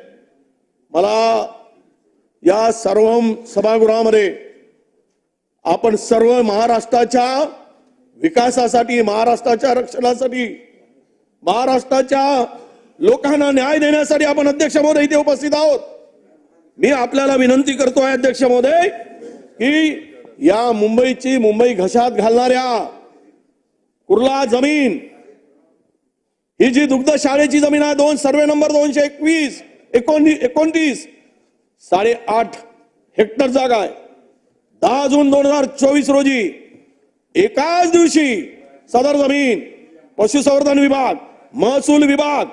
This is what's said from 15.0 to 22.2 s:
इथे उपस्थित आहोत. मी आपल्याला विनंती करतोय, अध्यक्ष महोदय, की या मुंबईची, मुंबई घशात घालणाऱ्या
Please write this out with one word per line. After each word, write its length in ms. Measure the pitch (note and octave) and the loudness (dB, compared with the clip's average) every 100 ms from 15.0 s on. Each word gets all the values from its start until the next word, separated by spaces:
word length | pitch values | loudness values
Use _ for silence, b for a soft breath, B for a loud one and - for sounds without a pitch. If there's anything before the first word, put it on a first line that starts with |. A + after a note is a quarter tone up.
इथे 140 | D4 D4+ | 2 0
उपस्थित 340 | D4 C#4 C#4+ | 0 -2 -2
आहोत. 260 | D4 D#4 C4+ - - - _ _ _ _ _ _ - | 0 0 0 -4 -20 -20 _ _ _ _ _ _ -2
मी 120 | G3 | 0
आपल्याला 460 | D4 B3 C4+ C#4 C4+ | 0 -2 -2 0 2
विनंती 360 | B3+ C4 C#4 | 2 2 0
करतोय, 400 | C4 C4 C4 C4+ | -2 -2 0 0
अध्यक्ष 300 | C4+ C4 B3 | 0 -2 0
महोदय, 460 | B3+ B3 B3+ E4 F#4 - - - - | 0 2 2 0 0 -4 -16 -20 -20
की 600 | - - - B3 D4+ D#4 C4+ - - - - | -20 -16 -6 -2 0 -2 -4 -14 -20 -20 -2
या 340 | C#3+ G#3 A#3+ | 0 2 0
मुंबईची, 640 | A3 G#3+ A3+ B3+ B3 C4 C4 | 0 0 2 0 -2 -2 0
मुंबई 360 | G#3+ G#3+ B3 | 2 2 2
घशात 380 | G#3+ F#3 A3 B3 | 0 -2 0 0
घालणाऱ्या 800 | G#3 | 0